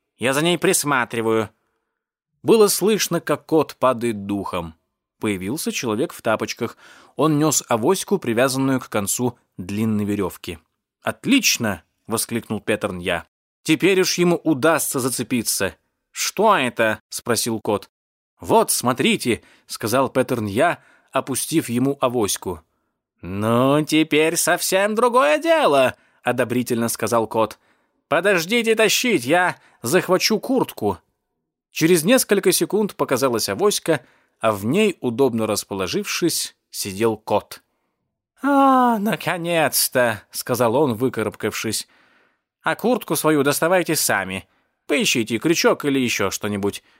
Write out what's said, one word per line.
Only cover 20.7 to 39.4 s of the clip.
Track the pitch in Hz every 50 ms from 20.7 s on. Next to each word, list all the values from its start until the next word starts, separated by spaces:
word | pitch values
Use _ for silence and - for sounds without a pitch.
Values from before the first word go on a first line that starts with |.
| 143 - _ _ _ _ _ _
опустив | - 131 123 - 127 - - - 156 165 - -
ему | 117 123 131 139 139 -
авоську. | - 127 120 123 104 98 - - - 95 85 80 _ _ _ _ _ _ _ _ _ _ _ _
«Ну, | - 87 95 101 107 113 117 120 131 135 143 151 151
теперь | - 156 156 156 156 147 151 156 160 175
совсем | 160 - 160 143 - - - - 190 202 214 214
другое | 220 247 240 226 254 277 294 302 302
дело», | 302 330 330 311 262 175 143 135 127 120 - _ _ _ _ _ -
одобрительно | 123 120 127 123 110 120 127 120 - 123 113 117 113
сказал | - - 123 101 117 117 110
кот. | - - 113 110 107 - _ _ _ _ _ _ _ _ _ _
«Подождите | - 143 165 165 208 196 170 160 180 240 240 220 226 220
тащить, | 220 220 196 - - - 247 208 135 117
я | 127 165 180 185 170 - - _ _ _ -
захвачу | - 117 160 180 - - 185 180 - - 220 196
куртку». | - - 269 233 156 - - - 110 101 92 - _ _ _ _ _ _ _ _ _ _ _ _ _ _
Через | - - 156 165 185 160 147
несколько | 202 262 247 - - 208 196 - 190
секунд | 170 - 175 151 - 214 214 185 -
показалась | - 143 - 139 113 135 131 117 107 - -
авоська, | 98 123 196 208 196 - - 170 156 135 - _ _ _ _ _ _ -
а | - 110
в | 107 95 104
ней, | 113 147 208 220 202 160 -
удобно | - 127 113 120 139 127 117 113 110
расположившись, | 104 104 - - - 104 95 92 87 - 202 202 - - - 175 160 - - - - _ _ _ _
сидел | - - - 104 92 98 113 113 110
кот. | - - - 107 98 - _ - - _ _ _ _ _ _ _ _ _ _ _ _ _ _ _ -
«А, | - 277 285 277 277 269 262 254 247 240 233 208
наконец-то», | 202 220 180 - - 151 180 175